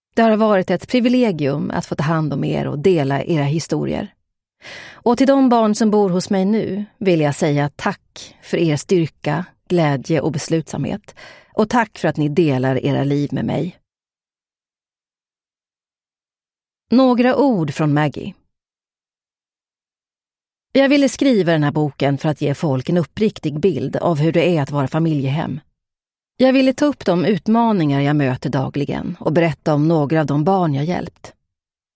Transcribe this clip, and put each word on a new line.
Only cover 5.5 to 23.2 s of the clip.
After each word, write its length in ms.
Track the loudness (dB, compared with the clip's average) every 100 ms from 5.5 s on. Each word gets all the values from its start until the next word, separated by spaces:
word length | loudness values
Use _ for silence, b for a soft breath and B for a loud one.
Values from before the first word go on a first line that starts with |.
| 4 2
som 160 | 2 2
bor 200 | 2 2
hos 200 | 0 0
mig 140 | 0
nu 400 | 0 0 -2 -6 -8 -4
vill 220 | 0 2
jag 140 | 0
säga 360 | 0 0 0 -2 -4
tack 600 | -6 -6 _ -20 -20 -20
för 140 | -6 -2
er 200 | 0 0
styrka, 680 | 0 0 0 -4 -6 -4 -6 _ -4
glädje 520 | 0 2 0 -2 -2
och 120 | -2
beslutsamhet. 840 | -4 -2 -4 -4 -6 -6 -8 -12 -20 B B B
Och 180 | B 0
tack 280 | 0 -2 -2
för 100 | -4
att 80 | -2
ni 120 | -2
delar 560 | 0 0 2 0 -2
era 200 | 0 -2
liv 240 | 0 -2 -2
med 120 | -4
mig. 340 | -4 -4 -6 -10 _ _ _ _ _ _ _ _ _ _ _ _ _ _ _ _ _ _ _ _ _ _ _ _ _ _ _ _ _ _ 0
Några 460 | 4 4 4 2 2
ord 380 | 2 2 -2
från 200 | 0 0
Maggie. 400 | 2 0 -4 -12 -14 _ _ _ _ _ _ _ _ _ _ _ _ _ _ _ _ _ _ _ _ _ _ _
Jag 160 | 2 4
ville 200 | 4 2
skriva 440 | 2 2 2 2
den 100 | 2
här 100 | 2
boken 460 | 0 -2 0 -2 0
för 100 | -2
att 120 | -2
ge 140 | -2
folk 340 | -2 -2 -2 0
en 80 | -2
uppriktig 640 | -2 -2